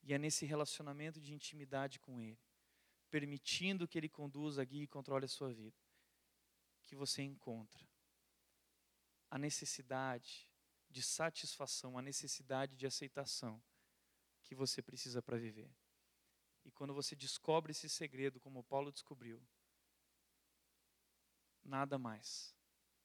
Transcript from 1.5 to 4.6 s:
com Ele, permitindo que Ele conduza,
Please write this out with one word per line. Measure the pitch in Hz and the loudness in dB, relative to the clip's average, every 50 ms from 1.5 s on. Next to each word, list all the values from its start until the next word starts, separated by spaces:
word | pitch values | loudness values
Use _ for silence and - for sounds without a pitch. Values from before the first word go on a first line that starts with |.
| - 151 143 135 139 135 139 139 131 - | -8 -8 -8 -2 0 2 2 2 -2 -6
com | - - 127 123 | -12 -8 -6 -6
Ele, | 113 110 113 - _ _ _ _ _ _ _ _ _ _ _ _ _ _ | -6 -6 -8 -12 _ _ _ _ _ _ _ _ _ _ _ _ _ _
permitindo | - 151 147 143 143 139 - - - - 180 190 196 190 175 | 2 2 2 2 -4 -4 0 2 2 4 4 4 4 4 2
que | 165 - 165 | 2 2 0
Ele | 156 156 | 0 0
conduza, | - - 147 143 135 143 151 151 143 139 | -4 -4 -6 -4 -2 0 0 0 2 2